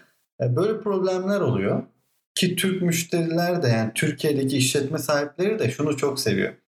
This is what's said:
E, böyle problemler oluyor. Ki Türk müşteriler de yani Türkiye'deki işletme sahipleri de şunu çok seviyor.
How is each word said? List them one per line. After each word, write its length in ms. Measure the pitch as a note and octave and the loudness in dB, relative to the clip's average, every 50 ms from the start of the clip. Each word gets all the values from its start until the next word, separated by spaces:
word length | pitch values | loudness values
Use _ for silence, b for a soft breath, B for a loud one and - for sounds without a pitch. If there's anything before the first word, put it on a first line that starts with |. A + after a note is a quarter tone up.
| B B B B B _ _ - A#2 | B B B B B _ _ -4 -2
E, 140 | B2 A#2+ | 0 2
böyle 240 | D#3 F#3+ A3 A3 - | 2 2 0 0 -2
problemler 600 | - G#3 G3 F#3 F#3 F#3+ F#3 F3+ F#3 F#3+ G3+ G3+ | -2 -2 0 0 0 0 0 0 0 0 0 0
oluyor. 420 | E3 B2+ G#2 G2 F#2+ G#2 F#3 - - - _ _ _ _ _ _ _ _ _ | 2 0 0 2 0 0 0 -2 -4 -8 _ _ _ _ _ _ _ _ _
Ki 220 | - F#3 E3+ F3 | 0 0 2 2
Türk 260 | - - F#3+ F#3 F#3+ F3+ | 0 0 0 0 0 2
müşteriler 800 | E3+ - - - - - E3+ D#3+ E3 E3 E3+ F3 F3 F3+ E3+ - | 2 0 0 0 0 0 0 0 0 0 0 0 0 0 0 2
de 60 | B2+ | 2
yani 220 | A#2 A2+ A2 G#2 - | 2 2 0 -2 -2
Türkiye'deki 640 | - - D3 - - - D3+ C#3+ C3+ C3+ C3 C3+ | 0 0 0 0 0 0 0 0 0 0 0 0
işletme 420 | C3+ C3 - - D3 C3+ C#3 D#3+ D3 | 2 2 2 2 0 0 -2 -2 -4
sahipleri 600 | - - D3+ C#3+ D3 D3 - - F3+ G#3 A3 G#3 | -2 0 0 0 0 -2 -4 -2 -2 0 0 0
de 120 | C3 A#2 | 0 -2
şunu 260 | - - D3 D3+ D3 | -2 -2 -2 -2 -2
çok 240 | C3 - C#3+ C3+ C3+ | 0 -2 -2 -2 -2
seviyor. 320 | - A2 G2 F#2+ G2 - - - _ _ _ | -2 0 0 0 0 -2 -4 -10 _ _ _